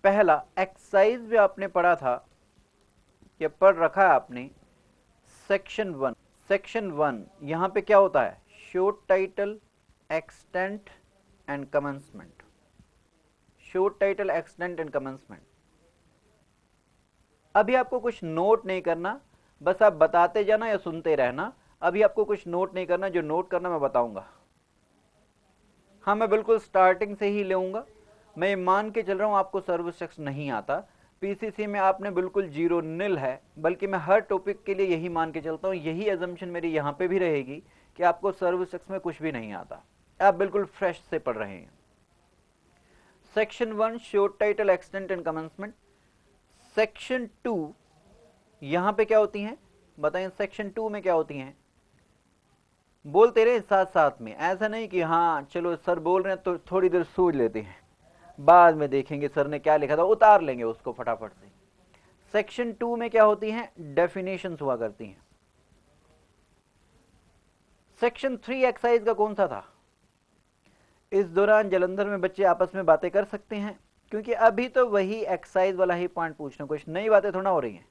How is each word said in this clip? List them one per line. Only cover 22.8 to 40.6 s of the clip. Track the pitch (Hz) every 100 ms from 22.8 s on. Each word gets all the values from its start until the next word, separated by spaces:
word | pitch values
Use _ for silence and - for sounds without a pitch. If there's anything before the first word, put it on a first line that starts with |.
| 175
करना, | 180 196
जो | 175
note | 151 160 180
करना | 175 180
मैं | 165
बताऊंगा। | 139 127 120 98 - _ _ _ _ _ _ _ _ _ _ _ _ _ _ _ _ _
हाँ, | - 208
मैं | 220
बिल्कुल | 220 214 220
starting | - 190 185 185 208 202
से | 202
ही | 208
लेऊंगा। | 190 190 185 208 269 _ _ _ _ -
मैं | 190
ये | 196
मान | 180 196 214
के | 226
चल | 190 190
रहा | 214
हूं | 202
आपको | 190 196
सर्विस | - 170 175 -
टैक्स | 170 -
नहीं | 147 139 143
आता। | 113 104 156 208 _ _ _
पीसीसी | 196 196 220 214 214
में | 202
आपने | 190 190 202
बिल्कुल | 180 185 202 185
जीरो | 143 170 170
निल | 160 165 202 170
है, | 131 131 _ 156
बल्कि | 156 180 196
मैं | 190
हर | 156 208
topic | - 190 196 202
के | -
लिए | 190 190
यही | 170 175
मान | 165 160
के | 156
चलता | 151 160 190
हूं, | 185
यही | 156 165 208
assumption | 185 180 175 180
मेरी | 175 165
यहां | 156 143
पे | 143 180
भी | 190
रहेगी | 180 147 131 147 - _ _ -
कि |
आपको | 175 175 196
सर्विस | 190 180 180 180
टैक्स | 175 -
में | 190
कुछ | 180 151
भी | 156
नहीं | 131 110
आता, | 95 - - _ _ _ _
आप | 190
बिल्कुल | 180 196 202